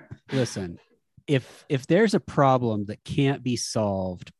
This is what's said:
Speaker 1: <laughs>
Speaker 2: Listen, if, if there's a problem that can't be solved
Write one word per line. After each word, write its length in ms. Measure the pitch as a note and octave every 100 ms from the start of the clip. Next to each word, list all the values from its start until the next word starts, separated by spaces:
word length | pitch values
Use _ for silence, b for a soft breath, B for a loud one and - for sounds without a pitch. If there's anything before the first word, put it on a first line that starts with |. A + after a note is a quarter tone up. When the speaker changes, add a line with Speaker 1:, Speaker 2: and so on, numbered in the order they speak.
| - -
Speaker 1:
<laughs> 160 | -
Speaker 2:
Listen, 460 | C3+ A#2+ - F#2 E2+ _ _ _ _ -
if, 380 | C#3 - - -
if 180 | C#3+ -
there's 260 | F3 A3
a 60 | G3+
problem 680 | - - C#3 C3 A#2+ G#2+ G2+
that 180 | G#2
can't 380 | - B2 C#3 C#3
be 140 | B2 A#2+
solved 760 | - A#2+ G#2 F#2+ F#2 F2+ - -